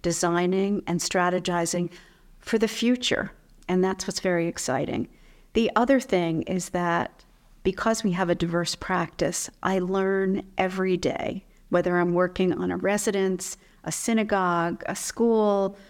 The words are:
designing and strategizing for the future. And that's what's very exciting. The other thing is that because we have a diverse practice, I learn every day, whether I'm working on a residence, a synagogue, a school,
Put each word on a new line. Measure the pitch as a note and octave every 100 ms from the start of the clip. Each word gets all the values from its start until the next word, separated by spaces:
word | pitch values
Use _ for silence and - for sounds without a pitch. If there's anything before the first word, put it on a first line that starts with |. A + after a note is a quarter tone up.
designing | F3 E3+ F3 F3 F3+ F#3+ G3 G#3 -
and | F3
strategizing | - F#3 F3+ F3+ E3+ F3 E3+ F3 F3 - - - - -
for | - A3
the | A3
future. | - A3+ B3 B3 - G3 - _ - -
And | F#3
that's | F#3 F#3 -
what's | -
very | F#3 F3 E3+
exciting. | - - C3 - - - - - - -
The | A3 A3+ -
other | A#3+ C4+
thing | B3 F#3 E3+ D#3+
is | - F#3 -
that | F3+ F3 E3+ - - - _ _ -
because | F#3+ F#3+ A3+ A3+
we | G3+
have | F3 F3
a | F3
diverse | E3+ E3+ E3+ -
practice, | - F#3 G3 - E3+ - - -
I | - F#3+
learn | F3+ F#3+ F#3+ G3 F#3+ G3 - -
every | F#3 F#3+ F#3+ F3
day, | - - - F#3+ - - -
whether | F3 F3+ F3
I'm | F3
working | F3 F3+ F3+ F#3
on | - F3+
a | F3+
residence, | F#3 G#3 A3 G3 F#3+ F#3 - - - _ D3+
a |
synagogue, | - - A3 G#3+ G3 F3+ E3+ E3+ - -
a | -
school, | - - A#3 A3 G#3 G3+ G3 G3